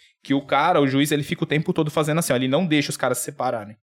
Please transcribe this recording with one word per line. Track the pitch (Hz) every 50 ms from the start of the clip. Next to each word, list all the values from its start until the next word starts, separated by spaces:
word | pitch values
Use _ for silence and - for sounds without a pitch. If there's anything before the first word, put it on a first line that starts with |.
| _ _ _ _ _
que | - 139
o | 139 139
cara, | - 127 135 151 175 180 156
o | 143
juiz, | 135 131 135 147 147 156
ele | 147 143
fica | - 170 - 165
o |
tempo | - 139 151 156 - 180
todo | - 156 151
fazendo | - 165 151 156 151 165
assim, | 170 - 135
ó, |
ele | 123 131 131
não | 135 160 190
deixa | 165 151 147 143 -
os | 147
caras | - - 127 123 -
se | -
separarem. | - 147 - 127 127 123 113 104 104 107 - _